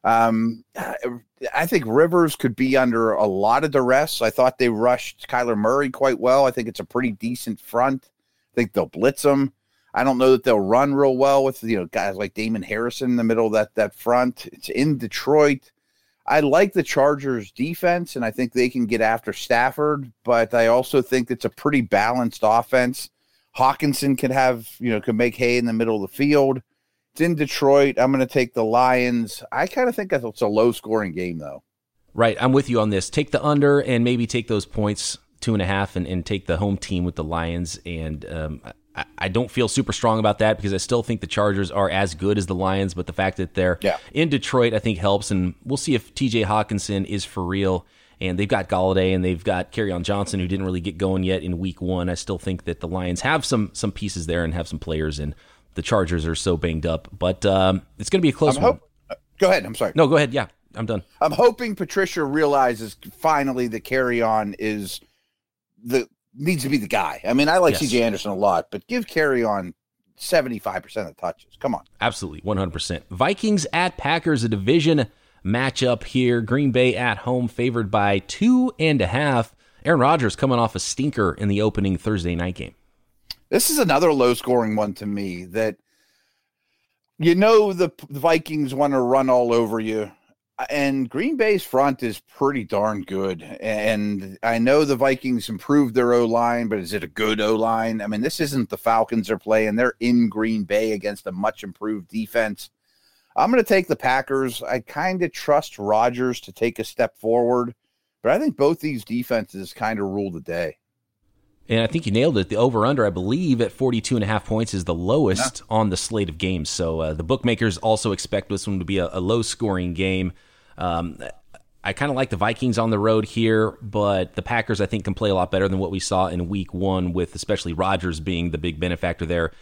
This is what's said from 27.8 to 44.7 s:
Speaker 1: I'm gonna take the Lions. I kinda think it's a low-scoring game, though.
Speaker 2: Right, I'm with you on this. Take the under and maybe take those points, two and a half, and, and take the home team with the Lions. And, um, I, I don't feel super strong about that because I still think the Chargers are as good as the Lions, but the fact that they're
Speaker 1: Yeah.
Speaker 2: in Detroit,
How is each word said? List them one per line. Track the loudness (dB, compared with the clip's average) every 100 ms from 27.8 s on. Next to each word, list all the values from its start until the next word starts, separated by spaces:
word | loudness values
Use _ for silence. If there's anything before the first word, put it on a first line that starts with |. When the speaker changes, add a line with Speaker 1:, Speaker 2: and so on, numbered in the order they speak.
| 6 4
Speaker 1:
I'm | 2
gonna | 2 0
take | 0 0
the | 0
Lions. | 2 4 4 4 2 0 -4 -8 -8
I | -4 -2
kinda | 0 0
think | -2 -2
it's | -4 -4 -2
a | 0
low-scoring | 4 4 2 -2 -2 -2
game, | -4 -6 -6
though. | -10 -14 _ _ _ _ _
Speaker 2:
Right, | 0 0 2
I'm | 2
with | 2 2
you | 0
on | 2
this. | 0 -2
Take | -4 -2
the | 0
under | 0 2 4 4
and | 2 0
maybe | 2 0 -2
take | -4 -2
those | -4 -2
points, | -2 -2 -2 -6 -10 _ _
two | -2
and | 0
a | 0
half, | -2 -2 -4
and, | -4
and | -4
take | -4 -6 -2
the | -2
home | 0 -2
team | -4 -2
with | -2 -4
the |
Lions. | -6 -4 -4 -6 -6 -10 -10
And, | -8 -8 -8 -10
um, | -8 -8 -10 -16 -20 _
I, | -12 -12 -8
I | -4
don't | -2 -2
feel | -2 0
super | 0 -2
strong | 0 0 2
about | 2 2
that | 2 0
because | -2
I | -4
still | -2 -2
think | 0 -4
the | -4
Chargers | 0 2 2 -2
are | 0 0
as | 2 -2
good | 0 0 0
as | 0
the | -2
Lions, | 0 0 -2
but | -4 -6
the |
fact | -2 -2 -2
that | -4
they're | 0 0 0
Speaker 1:
Yeah. | 0 -2 -4
Speaker 2:
in | -2 0
Detroit, | 0 0 2 2